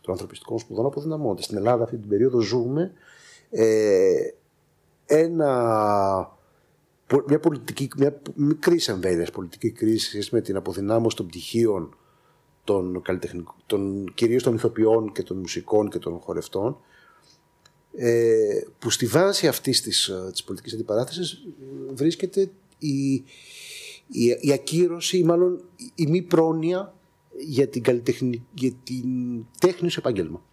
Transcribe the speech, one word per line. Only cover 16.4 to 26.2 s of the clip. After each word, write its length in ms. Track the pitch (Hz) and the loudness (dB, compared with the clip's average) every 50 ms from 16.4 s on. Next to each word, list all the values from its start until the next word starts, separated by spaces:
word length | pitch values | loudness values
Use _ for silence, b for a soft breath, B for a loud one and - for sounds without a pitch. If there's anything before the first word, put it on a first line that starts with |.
| - - - 95 101 127 147 b b b b b b b b b b b b b b _ _ _ _ _ _ _ _ _ - | -8 -6 -6 -4 -4 -4 -4 b b b b b b b b b b b b b b _ _ _ _ _ _ _ _ _ -10
ε, 680 | - 120 117 117 117 117 117 113 110 110 104 104 - - - _ _ | 0 2 2 4 4 4 4 6 4 4 2 2 -2 -4 -6 _ _
που 100 | - 117 | -4 -4
στη 160 | - - 123 | -2 0 0
βάση 420 | 110 98 156 185 196 196 - - | 2 4 4 4 4 2 2 2
αυτής 340 | 147 127 - - 139 123 - | 0 0 0 -2 0 0 0
της, 260 | - 113 95 - - | -2 0 -2 -2 -2
ε, 220 | - 95 92 92 95 | -2 -4 -6 -8 -8
της 120 | 90 - - | -8 -10 -8
πολιτικής 300 | - 101 90 - 110 107 | -8 -12 -10 -10 -12 -10
αντιπαράθεσης, 580 | 110 113 - 104 113 127 - 160 175 180 - | -8 -4 -2 0 -2 -2 -2 -6 -8 -8 -8
ε, 640 | - - - 190 147 - 135 135 139 135 135 135 135 | -8 -12 -18 -18 -18 -18 -18 -16 -14 -12 -12 -12 -4
βρίσκεται 560 | 120 143 165 170 - 190 180 - 196 196 190 - _ _ _ _ | 0 0 0 0 0 -8 -4 -2 -2 -2 -2 -4 _ _ _ _
η, 360 | _ 151 151 139 139 139 139 135 127 B B B B B B B B B B B B B B B B B | _ -4 -4 -2 0 0 0 0 -2 B B B B B B B B B B B B B B B B B
η, 300 | _ - - 117 120 123 - | _ -2 2 2 2 2 2
η 120 | - 143 139 | 2 2 2
ακύρωση 640 | 131 - - 151 170 180 170 170 170 - - - | 2 0 -2 0 2 2 2 0 -4 -4 -2 0
ή 60 | 180 170 | 2 4
μάλλον 400 | 165 170 175 180 180 180 - - - _ | 4 4 4 4 2 2 -2 -8 -20 _
η, 160 | - - - _ | -20 -20 -16 _
η 120 | - 165 | -2 0
μη 140 | 143 165 185 | 2 2 0